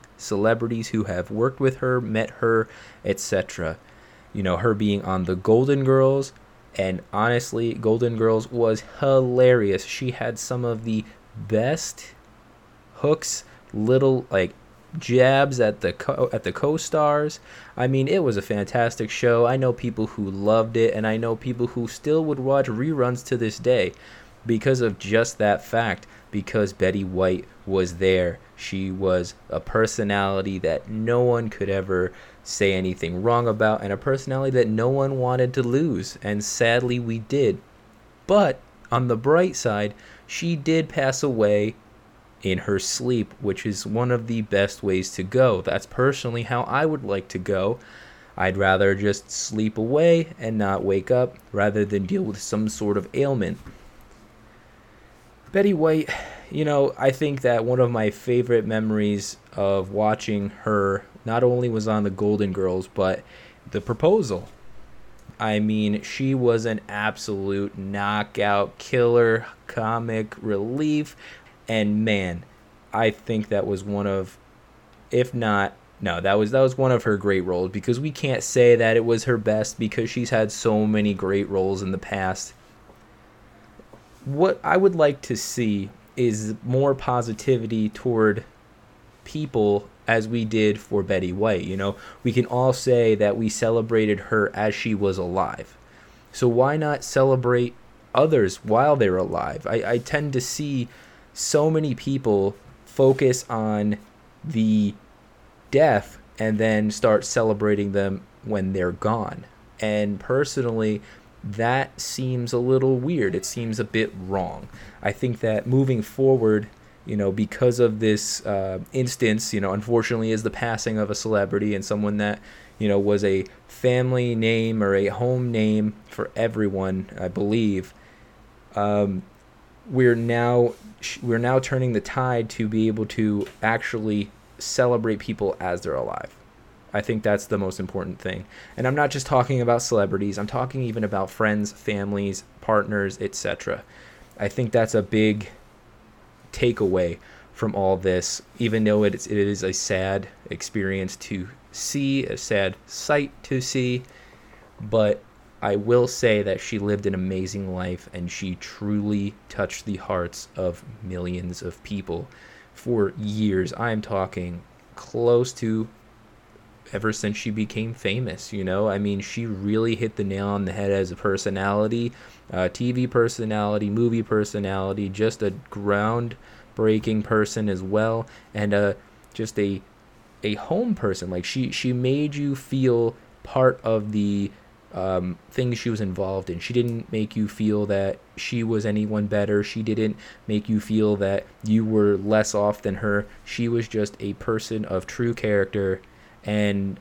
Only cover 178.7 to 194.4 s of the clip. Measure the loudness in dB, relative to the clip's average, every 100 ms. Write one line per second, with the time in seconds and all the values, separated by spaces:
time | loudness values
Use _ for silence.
178.7 | 2 2 -2 -12 -20 -18 -8 -6 -2 -2
179.7 | -2 -8 -20 -20 -20 -20 -8 -4 -4 -4
180.7 | -2 -2 -2 -2 -4 -4 -6 -4 -4 -4
181.7 | -4 -2 0 0 0 -2 -2 -4 -4 -4
182.7 | 0 2 4 2 -2 -20 -20 -4 4 4
183.7 | 2 0 0 0 0 0 0 -2 -8 -20
184.7 | _ -14 -6 -2 -2 -2 -8 -8 -4 -2
185.7 | -2 -4 -2 -4 -4 -4 -4 -6 -8 -2
186.7 | 0 0 -2 -6 -4 -4 -2 -4 -2 0
187.7 | 0 0 0 -2 -4 -12 -12 -6 -4 -2
188.7 | -2 0 -2 -2 -2 -2 0 2 2 0
189.7 | -4 -2 0 -2 -4 -14 -16 -4 -4 0
190.7 | -2 0 2 2 2 0 0 -4 -10 0
191.7 | 2 4 4 4 4 2 2 2 0 0
192.7 | 0 -4 -4 -2 -2 -4 -14 -12 -4 -2
193.7 | -2 -2 -2 -4 -4 -8 -6